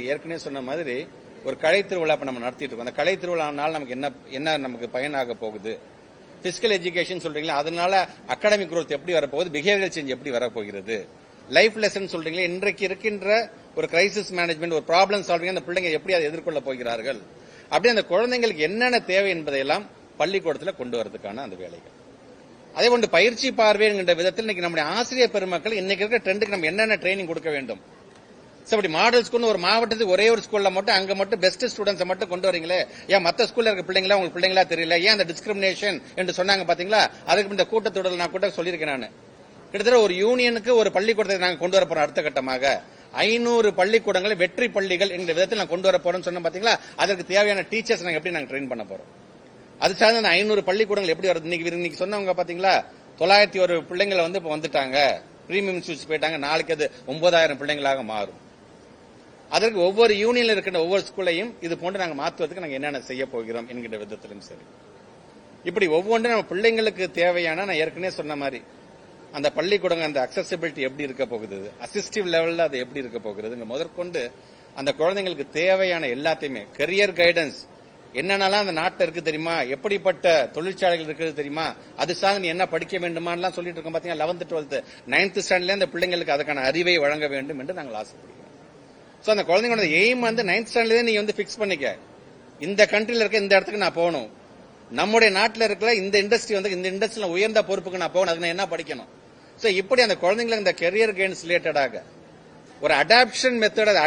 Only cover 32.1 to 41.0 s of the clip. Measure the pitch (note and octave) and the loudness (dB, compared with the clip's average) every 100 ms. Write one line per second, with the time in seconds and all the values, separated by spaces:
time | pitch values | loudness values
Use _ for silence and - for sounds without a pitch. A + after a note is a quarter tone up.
32.1 | F#3 G3+ F3+ F#3+ F3 E3 F3+ C3+ - - | -2 -4 -2 -2 -2 0 -2 -2 -8 2
33.1 | G3 E3+ - A3+ - A3+ F#3+ E3+ F#3+ F#3+ | 2 4 2 0 2 0 0 0 0 2
34.1 | G3+ F3 F3 F#3 F#3 F3+ E3 E3 E3+ F#3+ | 2 2 0 2 4 2 2 2 2 4
35.1 | G#3+ E3+ E3 G#3+ G3+ F#3+ E3+ G3+ D#3+ - | 4 2 -4 -6 -2 -2 0 -2 -4 -6
36.1 | - F#3 F3 F#3 G3 E3+ E3 F3+ G#3+ D3+ | -6 -4 0 2 2 0 -2 0 2 2
37.1 | - - F3+ G3 G3 F3 A3 G#3 F#3+ F#3 | 0 0 2 2 0 0 0 -2 -2 -2
38.1 | F3 E3+ F#3 G3 F3 E3+ E3+ D3+ C3+ G#2+ | -2 -4 -2 -2 -2 -4 -4 -4 -4 -6
39.1 | - - - - - - G3 G#3 B3 G#3 | -14 -20 -20 -20 -20 -10 -2 4 6 6
40.1 | F3+ G#3+ B3 A#3+ A#3 A3+ A#3+ G3 F3+ | 4 2 4 2 2 2 4 4 2